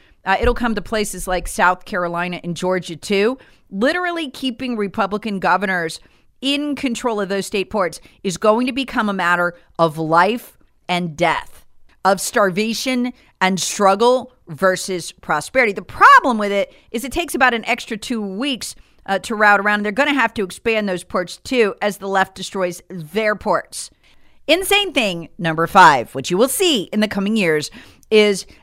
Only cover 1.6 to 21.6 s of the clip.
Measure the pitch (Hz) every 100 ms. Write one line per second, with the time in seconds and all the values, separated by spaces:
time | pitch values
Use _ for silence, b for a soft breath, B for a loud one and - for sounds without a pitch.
1.6 | 180 185 - 190 175 170 175 175 170 160
2.6 | 185 185 175 160 - 196 214 262 b b
3.6 | b 196 262 359 359 339 285 - 262 247
4.6 | 262 220 196 - 190 208 220 190 175 185
5.6 | 196 180 160 - - _ _ - 269 285
6.6 | 294 262 269 226 247 208 185 196 185 202
7.6 | 190 214 175 - b b 196 165 214 220
8.6 | 254 240 - 240 214 190 175 175 175 170
9.6 | b - 165 151 156 165 190 240 - _
10.6 | _ _ - 180 175 151 170 131 - -
11.6 | - - - _ 190 196 - 240 196 180
12.6 | 220 214 254 254 247 b b b 185 185
13.6 | - - 196 196 240 254 247 _ - 151
14.6 | 190 269 - 180 - - - 151 - 262
15.6 | 226 196 - - 427 554 320 214 202 202
16.6 | - b b 226 262 330 320 - 254 233
17.6 | - 240 - 214 - 226 202 190 285 226
18.6 | - - _ _ - 196 - 214 208 202
19.6 | 208 208 208 202 294 277 226 - 180 -
20.6 | 233 220 202 180 - 196 175 - - 254